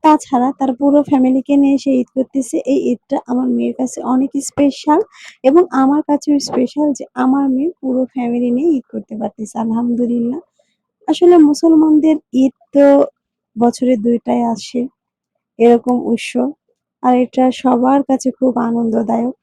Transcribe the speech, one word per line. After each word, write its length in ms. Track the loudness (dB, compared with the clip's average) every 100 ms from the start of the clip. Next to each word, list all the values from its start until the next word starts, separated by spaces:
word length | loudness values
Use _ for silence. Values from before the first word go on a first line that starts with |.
| 4
তাছাড়া 420 | 2 0 -2 -2 -2
তার 120 | -4 0
পুরো 180 | 2 2 2
ফ্যামিলিকে 440 | 0 2 0 0 2
নিয়ে 140 | 2 0
সে 80 | 0 -2
ঈদ 80 | -2 -6
করতেছে। 400 | -4 -6 -4 -6 -2
এই 60 | -2 -2
ঈদটা 240 | -4 _ -8 -4
আমার 180 | -4 -2 -2
মেয়ের 180 | -4 -4
কাছে 180 | -8 -6 -4
অনেক 180 | -2 -2 -4 -8
স্পেশাল 520 | -2 -2 -2 -2 -2 -2 -10 -20 _ 2
এবং 140 | 2 2 0
আমার 180 | 2 0 0
কাছেও 280 | -4 0 -2 -2
স্পেশাল 400 | -4 -4 -2 -4 -4
যে 60 | -10 -4
আমার 200 | 0 0 0
মেয়ে 160 | 0 -2 -6
পুরো 220 | -4 -4 -4
ফ্যামিলি 340 | -4 -4 -2 -2 0
নিয়ে 140 | 0 -2
ঈদ 80 | -4
করতে 220 | -12 -12 -10
পারতেছে, 340 | -10 -8 -12 -6
আলহামদুলিল্লাহ। 760 | -4 -2 -2 -2 -2 -2 -4 -6 -12 _ _ _ _ _ -6
আসলে 240 | 2 4 6 6
মুসলমানদের 680 | 4 2 4 4 4 2 -2 _ 0
ঈদ 120 | 0 _ _
তো 120 | 4 6 6 2 _ _ _ _ -2
বছরে 320 | -2 0 0 0
দুইটাই 380 | 0 -2 -2 -2 -2
আসে 260 | -6 -8 -8 -8 _ _ _ _ _ _ 0
এরকম 320 | 4 4 2 -4 -2
উৎসব, 360 | -4 -4 -6 -6 -8 _ _ _ _
আর 80 | 0 2
এটা 200 | 0 0 0 0
সবার 380 | 0 0 2 0 0
কাছে 200 | -2 -2 -2
খুব 140 | -2 -2 -4
আনন্দদায়ক। 680 | -2 -2 -2 -2 -2 -4 -8